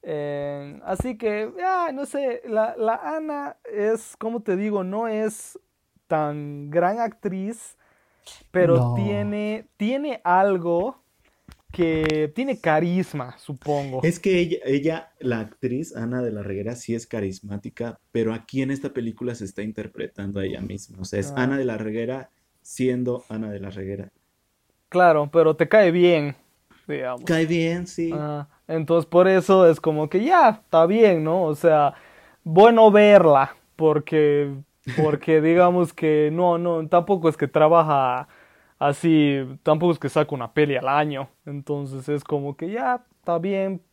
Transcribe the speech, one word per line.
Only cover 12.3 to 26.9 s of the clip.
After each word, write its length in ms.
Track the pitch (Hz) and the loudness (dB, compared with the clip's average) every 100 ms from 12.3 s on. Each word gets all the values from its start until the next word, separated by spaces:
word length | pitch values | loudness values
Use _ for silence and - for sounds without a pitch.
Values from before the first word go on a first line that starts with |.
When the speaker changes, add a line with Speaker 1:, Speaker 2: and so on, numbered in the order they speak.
| 147 | -4
Speaker 1:
tiene 260 | 269 254 | -6 -4
carisma, 760 | 170 156 170 180 180 147 127 - | 0 2 2 -2 -4 -6 -10 -14
supongo. 640 | - 139 - 147 139 131 | -14 -12 -4 -4 -4 -2
Speaker 2:
Es 160 | 160 170 | -2 -2
que 200 | 202 185 | 0 0
ella, 180 | 175 165 123 | 0 -4 -2
ella, 460 | 139 147 160 - _ | -2 -2 -4 -10 _
la 200 | 131 117 | -6 -4
actriz 560 | 110 _ 127 123 165 - | -6 _ -6 -6 -8 -10
Ana 260 | 117 123 | -8 -6
de 100 | 120 | -6
la 120 | 107 | -6
Reguera, 320 | 101 98 104 123 | -8 -8 -8 -10
sí 180 | - 117 | -8 -8
es 120 | 117 | -6
carismática, 920 | 117 101 95 101 101 117 - 117 - _ | -8 -8 -8 -12 -12 -12 -12 -12 -12 _
pero 220 | 120 113 | -4 -4
aquí 280 | 113 - 131 | -4 -8 -6
en 100 | 135 | -6
esta 220 | 135 139 | -6 -8
película 420 | 127 117 110 123 120 | -8 -10 -8 -10 -8
se 100 | 98 | -12
está 160 | - | -10
interpretando 760 | 104 107 101 - - - 98 101 | -10 -10 -14 -10 -12 -10 -10 -6
a 60 | 98 | -6
ella 160 | - | -8
misma. 380 | - 98 - 92 | -10 -12 -16 -16
O 40 | 92 | -8
sea, 140 | 101 | -6
es 120 | 101 | -6
Speaker 1:
Ah. 40 | 139 | -4
Speaker 2:
Ana 220 | 127 139 | -2 -2
de 80 | 131 | -4
la 120 | 110 | -6
Reguera 540 | 107 110 117 131 127 _ _ _ | -8 -6 -6 -8 -12 _ _ _
siendo 640 | - - 127 123 123 123 - | -20 -4 -2 -2 -4 -6 -8
Ana 220 | 110 110 | -10 -10
de 80 | 101 | -10
la 100 | 98 | -12
Reguera. 420 | 98 95 98 98 _ _ _ _ _ _ _ _ | -12 -10 -10 -12 _ _ _ _ _ _ _ _
Speaker 1:
Claro, 400 | 180 180 156 147 | 2 4 4 2
pero 240 | 170 156 156 | 2 2 2
te 140 | 160 | 2
cae 220 | 220 190 | 4 4
bien, 440 | 170 175 170 147 135 _ _ _ _ | 6 4 4 0 -8 _ _ _ _
digamos. 440 | - | -10